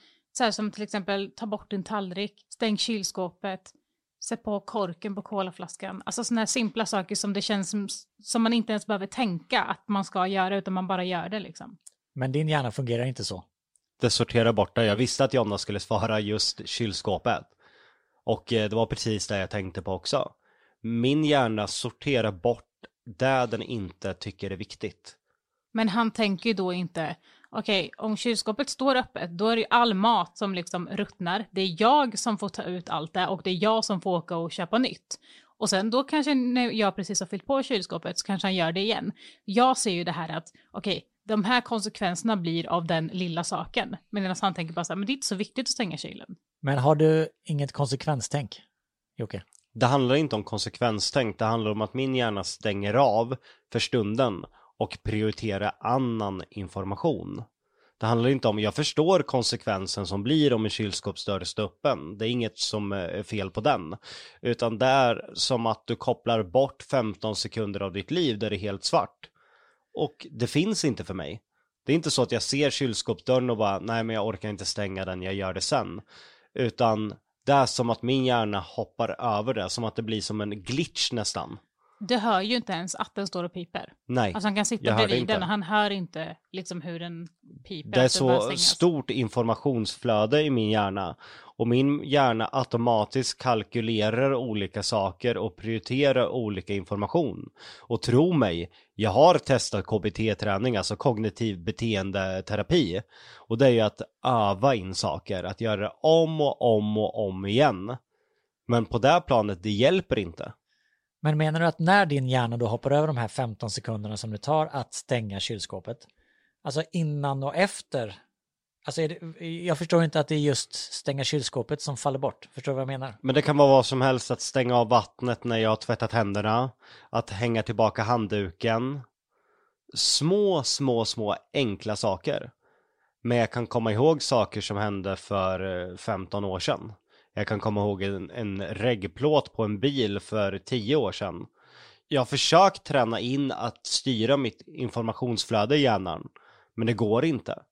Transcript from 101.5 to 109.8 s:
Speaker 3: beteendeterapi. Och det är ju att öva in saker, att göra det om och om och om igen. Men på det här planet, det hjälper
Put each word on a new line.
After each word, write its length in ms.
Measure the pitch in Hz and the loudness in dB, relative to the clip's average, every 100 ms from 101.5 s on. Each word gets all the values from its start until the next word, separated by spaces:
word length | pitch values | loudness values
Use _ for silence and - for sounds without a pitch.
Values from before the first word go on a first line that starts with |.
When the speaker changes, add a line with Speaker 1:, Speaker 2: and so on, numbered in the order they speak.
| 95 | -2
Speaker 3:
beteendeterapi. 1400 | 85 - 113 104 95 98 95 95 - 104 101 175 110 90 - - - - | -6 -4 -2 0 -2 -2 -2 -4 -4 -4 2 2 2 -2 -8 -14 -20 -20
Och 220 | - 113 | -4 4
det 80 | 131 | 6
är 40 | |
ju 100 | 117 | 6
att 220 | 107 - - _ | 4 0 -10 _
öva 500 | 123 120 104 98 131 | 0 2 2 4 2
in 200 | 123 92 | 2 -2
saker, 500 | 90 104 78 - 98 | -4 -2 -4 -4 -6
att 160 | 90 - | -6 -4
göra 200 | 113 104 | -2 -2
det 120 | 104 - | -2 0
om 400 | 156 165 160 160 | 4 6 4 2
och 360 | 143 - 123 107 | 0 2 4 4
om 220 | 107 107 | 2 0
och 300 | 107 - 104 | 0 -2 -4
om 180 | 92 95 | -4 0
igen. 500 | 110 147 98 98 127 _ _ _ _ _ _ - | 4 4 2 -4 -10 _ _ _ _ _ _ 0
Men 200 | 117 110 | 2 2
på 120 | 120 | 2
det 100 | 127 | 6
här 120 | 170 | 4
planet, 420 | - 123 104 92 | 4 2 2 -2
det 80 | 101 | -2
hjälper 480 | 104 | 2